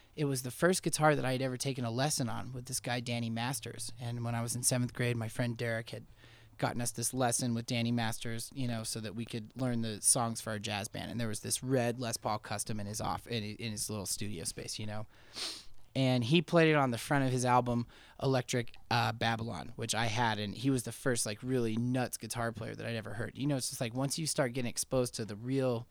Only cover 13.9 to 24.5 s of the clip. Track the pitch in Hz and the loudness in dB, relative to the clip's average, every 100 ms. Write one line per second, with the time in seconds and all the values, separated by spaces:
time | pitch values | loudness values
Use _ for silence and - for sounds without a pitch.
13.9 | 107 92 - 104 90 80 - - - 107 | -4 -4 -4 -4 -4 -6 -6 -8 -6 -4
14.9 | 107 107 - - - - - - - - | -4 -6 -12 -16 -8 -8 -8 -12 -14 -6
15.9 | 131 131 127 120 170 160 175 160 151 135 | 2 4 4 6 4 6 6 8 6 4
16.9 | 117 - 143 131 127 123 123 123 120 117 | 0 2 2 4 2 6 6 6 0 -2
17.9 | - - - 139 131 - 127 117 - - | -8 -20 -2 2 2 2 0 -2 -6 2
18.9 | 117 113 113 113 113 113 90 65 127 113 | 4 4 2 2 2 -2 -6 -8 -6 -2
19.9 | 107 117 113 117 107 107 95 127 131 123 | 0 2 4 2 2 -2 -2 2 2 0
20.9 | - 139 120 113 107 127 127 117 110 123 | -2 0 0 0 -4 0 2 2 2 2
21.9 | 127 123 - 113 117 117 113 113 107 113 | 2 0 -4 -6 -4 -4 -4 -8 -6 -4
22.9 | 117 104 104 107 - 139 139 - - 120 | -4 -4 -4 -6 -2 0 0 -2 -4 -4
23.9 | 120 135 - 156 - 131 | -2 -2 -2 -2 0 0